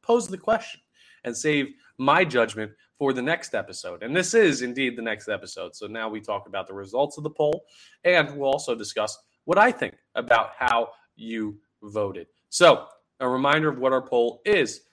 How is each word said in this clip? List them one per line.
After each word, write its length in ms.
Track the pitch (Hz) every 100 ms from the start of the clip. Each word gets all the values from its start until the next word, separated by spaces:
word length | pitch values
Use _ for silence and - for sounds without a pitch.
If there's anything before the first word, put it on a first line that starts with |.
pose 260 | - 240 190
the 100 | 196
question 420 | - 220 - - _ _ _ _
and 100 | 123
save 380 | 117 151 147 135 - _ -
my 260 | 131 160
judgment 480 | 180 123 110 104 107 - _ _
for 140 | 139
the 100 | 127
next 320 | 127 170 -
episode. 500 | 107 95 90 92 87
And 120 | 113
this 180 | 165 180
is 280 | 226 190 135
indeed 360 | 123 123 131 117
the 40 |
next 260 | 113 107 -
episode. 480 | 101 95 - 87
So 100 | -
now 220 | 104 113 110
we 140 | 107
talk 260 | 104 101 95
about 180 | 95
the 80 | 95
results 440 | 98 98 120 143 156
of 80 |
the 40 | 151
poll, 360 | - 151 156 _ _ - _
and 320 | 175 175 143 143
we'll 140 | 139
also 220 | 143 -
discuss 440 | 113 104 - 107 - _ _
what 140 | - 180
I 120 | 226
think 260 | - 104 - _
about 360 | - 120 117 107 -
how 340 | 123 120 113 - _ _
you 420 | 113 113 107 104 _ _
voted. 460 | 104 107 101 90 82 _ _
So 380 | - 175 123 - - _ _
a 80 | 127
reminder 400 | 127 139 151 156
of 120 | 127
what 120 | 131
our 100 | 131
poll 400 | 131 123 120 -
is. 380 | 214 202 123 - _